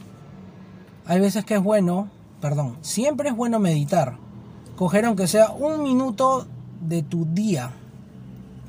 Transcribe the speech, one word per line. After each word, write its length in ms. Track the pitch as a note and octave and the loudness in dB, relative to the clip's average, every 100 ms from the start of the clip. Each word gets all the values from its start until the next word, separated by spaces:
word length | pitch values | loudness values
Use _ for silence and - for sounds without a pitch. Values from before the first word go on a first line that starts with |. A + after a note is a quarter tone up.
| - - - - - - - - - - - | -20 -20 -20 -20 -20 -20 -20 -20 -20 -12 0
Hay 120 | F3 | 2
veces 240 | G3+ G#3 - | 4 0 0
que 100 | G#3+ | 0
es 80 | |
bueno, 460 | F#3+ G#3+ F3 F3+ G3+ - - - | 4 4 4 0 -2 -10 -20 -6
perdón, 380 | D3 C#3+ C3+ A2+ | -2 -2 -2 -6
siempre 480 | - - C4+ C4+ C#4+ | -6 -2 0 0 -2
es 60 | A3+ | -2
bueno 240 | A#3+ A3+ | 0 2
meditar. 580 | F#3+ D#3 C#3+ C#3 A2+ - - - - - - - | 4 2 2 2 0 -2 -14 -20 -20 -20 -14 -4
Coger 300 | F3+ G3+ A#3 | 0 2 2
aunque 220 | G3 F3+ | 2 2
sea 240 | G#3+ A3 | 6 4
un 300 | A3+ D4 D#4 | 4 -2 0
minuto 640 | C#4+ B3+ C4 G3+ C4 C4 - - - - | 0 2 0 2 2 2 -2 -14 -16 -10
de 220 | E3 E3+ | -4 -2
tu 240 | D3 E3+ D#3+ | -2 -2 0
día, 460 | E3+ G#3+ D#3 B2 - - - - - - - - - | 0 0 -2 -4 -12 -20 -20 -20 -20 -18 -18 -18 -20